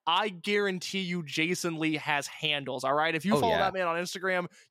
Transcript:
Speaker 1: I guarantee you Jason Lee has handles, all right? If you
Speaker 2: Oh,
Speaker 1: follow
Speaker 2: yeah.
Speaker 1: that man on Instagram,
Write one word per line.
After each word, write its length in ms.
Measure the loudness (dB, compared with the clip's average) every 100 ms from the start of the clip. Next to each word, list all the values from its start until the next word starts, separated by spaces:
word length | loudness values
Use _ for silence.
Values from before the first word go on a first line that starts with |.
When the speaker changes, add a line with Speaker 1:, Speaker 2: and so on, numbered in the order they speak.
| 0
Speaker 1:
I 220 | 2 2
guarantee 720 | -2 0 0 2 -2 -4 -4
you 220 | -2 -2
Jason 560 | -2 0 0 0 -2 0
Lee 180 | 0 0
has 300 | 0 -2 -2
handles, 580 | -4 -2 -2 -4 -2
all 80 | 0
right? 220 | 2 2
If 100 | 0
you 100 | 2
Speaker 2:
Oh, 60 | 4
Speaker 1:
follow 140 | 4
Speaker 2:
yeah. 60 | 4
Speaker 1:
that 120 | 2
man 140 | 0 0
on 100 | 0
Instagram, 480 | -4 -4 -2 0 -2 -8 -10